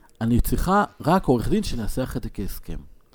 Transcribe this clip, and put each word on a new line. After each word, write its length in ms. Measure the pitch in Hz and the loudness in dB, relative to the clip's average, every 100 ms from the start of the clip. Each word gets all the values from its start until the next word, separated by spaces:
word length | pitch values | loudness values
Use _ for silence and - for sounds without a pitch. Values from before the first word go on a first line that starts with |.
| _ _ | _ _
אני 200 | 113 120 | 2 2
צריכה 440 | - 123 175 202 - - | 2 0 2 2 0 -2
רק 240 | 131 185 - | 2 2 4
עורך 220 | 120 92 | 2 2
דין 140 | 208 | 0
שנעשה 400 | - - 101 - | 0 -2 -2 -2
אחרי 180 | 131 127 | -4 -6
זה 60 | - | -8
כהסכם. 480 | - 92 - - 80 - - _ | -6 -6 -8 -10 -12 -12 -20 _